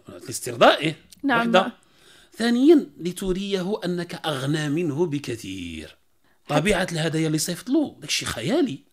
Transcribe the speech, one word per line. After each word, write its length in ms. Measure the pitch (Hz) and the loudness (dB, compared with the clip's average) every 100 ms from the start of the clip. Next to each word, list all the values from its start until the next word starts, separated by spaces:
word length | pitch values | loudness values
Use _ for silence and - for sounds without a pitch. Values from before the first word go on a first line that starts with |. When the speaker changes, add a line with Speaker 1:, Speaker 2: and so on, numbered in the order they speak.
| - 92 - | -18 -18 -12
Speaker 1:
لاسترضائه. 680 | - 123 120 247 - 156 151 - - | -10 -4 4 6 4 -2 -6 -16 -6
Speaker 2:
نعم. 140 | 277 233 | 0 2
Speaker 1:
واحدة. 340 | 233 190 214 - _ _ - - _ - | 4 4 4 -4 _ _ -20 -20 _ -2
ثانيًا، 500 | 233 240 285 311 - - | 0 6 8 8 4 -6
لتريه 800 | 170 180 190 185 202 190 180 214 | -8 -4 -2 -2 -2 -2 -2 -4
أنك 340 | 180 175 170 170 | -4 -4 -6 -6
أغنى 440 | 156 135 135 156 151 | -4 -2 -2 -2 -2
منه 360 | 156 170 135 | -2 -2 -2
بكثير. 920 | 180 143 131 113 98 95 85 80 78 - _ _ _ _ - | -2 -4 -6 -10 -10 -10 -10 -10 -14 -18 _ _ _ _ -2
طبيعة 400 | 147 185 180 180 | 0 2 0 -2
الهدايا 360 | 165 160 156 160 | -2 -2 0 0
اللي 100 | 156 | -2
صيفط 320 | 165 175 - | -4 -6 -2
له، 260 | 302 285 - | 0 0 -6
داك 100 | 147 | -6
الشيء 180 | - 123 | -6 -4
خيالي. 520 | - 131 302 269 139 _ | -4 0 0 0 -4 _